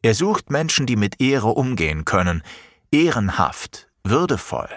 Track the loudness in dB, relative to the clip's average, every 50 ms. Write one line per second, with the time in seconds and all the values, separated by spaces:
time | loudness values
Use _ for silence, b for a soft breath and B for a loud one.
0 | 4 2 2 2 2 0 0 -2 -4 -4 -4 -2 -2 0 -2 -2 0 0 0 0
1 | 0 0 0 _ 0 2 2 2 2 2 2 2 0 -2 0 -2 -2 -2 -2 -4
2 | -2 0 0 2 2 2 0 -2 B B B B B B B B B B 2 2
3 | 4 4 2 0 -2 -2 0 0 -2 -2 -2 -6 -12 -12 -14 -18 -20 _ _ _
4 | _ 0 2 2 2 0 0 -2 -2 -6 -6 -6 -8 -8 -14